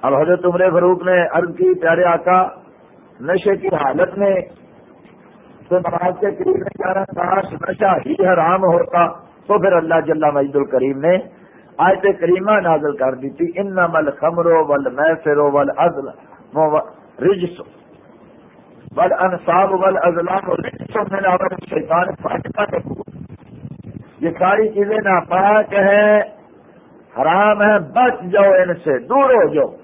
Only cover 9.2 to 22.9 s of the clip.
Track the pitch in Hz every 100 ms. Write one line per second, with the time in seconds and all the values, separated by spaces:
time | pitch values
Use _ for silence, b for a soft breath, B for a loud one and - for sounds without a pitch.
9.2 | - _ - 202 185 175 160 165 151 156
10.2 | 156 143 139 143 139 131 131 135 151 185
11.2 | - B B B B - 170 190 196 180
12.2 | 170 185 196 214 175 156 147 143 131 131
13.2 | 135 - 170 175 202 185 170 165 151 135
14.2 | 156 170 170 165 156 143 135 127 156 160
15.2 | 160 147 147 143 143 - 165 151 135 -
16.2 | - - - 143 156 151 - - - -
17.2 | 175 196 175 - - - _ - _ -
18.2 | - - - - - - - - 175 -
19.2 | 185 175 - 170 196 190 190 - 175 170
20.2 | 175 190 190 175 - - - 220 196 196
21.2 | 196 180 185 185 - 156 156 165 180 156
22.2 | - - - - 208 - -